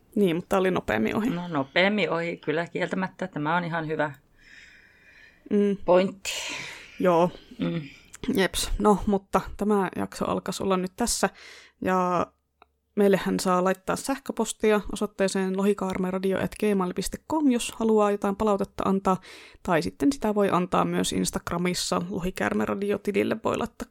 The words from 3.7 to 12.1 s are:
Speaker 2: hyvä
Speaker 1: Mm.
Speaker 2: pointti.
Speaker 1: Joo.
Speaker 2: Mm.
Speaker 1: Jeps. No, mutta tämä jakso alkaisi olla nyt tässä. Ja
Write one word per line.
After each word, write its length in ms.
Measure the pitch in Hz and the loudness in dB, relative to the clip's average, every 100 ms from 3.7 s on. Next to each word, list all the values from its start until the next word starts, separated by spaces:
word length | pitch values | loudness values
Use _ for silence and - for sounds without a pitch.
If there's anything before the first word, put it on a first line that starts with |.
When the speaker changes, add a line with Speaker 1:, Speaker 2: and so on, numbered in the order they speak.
| 165 156 | -4 -4
Speaker 2:
hyvä 260 | 151 151 139 _ _ - - - - - _ _ - - _ - | -2 -4 -6 _ _ -20 -20 -20 -20 -20 _ _ -20 -20 _ -2
Speaker 1:
Mm. 260 | 208 202 196 | 2 2 2
Speaker 2:
pointti. 460 | - 180 196 - - - - - - - - - | 4 4 4 -2 -8 -6 -8 -10 -12 -16 -14 -2
Speaker 1:
Joo. 300 | 185 170 175 - - - | 2 4 2 0 -14 -6
Speaker 2:
Mm. 220 | 175 170 143 - - - - | -4 -4 -8 -16 -20 -8 -2
Speaker 1:
Jeps. 360 | - 185 - - - | 0 0 -2 -4 2
No, 200 | 208 185 - | 4 2 2
mutta 340 | 196 - 190 - - | -2 0 -2 -2 -4
tämä 340 | 208 202 185 - | 0 0 0 -4
jakso 280 | 196 - | -6 -6
alkaisi 380 | - 185 - - | -4 -4 -6 -4
olla 140 | 202 185 | -2 0
nyt 160 | 180 - | -2 -4
tässä. 340 | 233 - 190 - - - - _ | -2 0 -2 -4 -20 -20 -20 _
Ja 460 | 185 185 180 | 0 2 2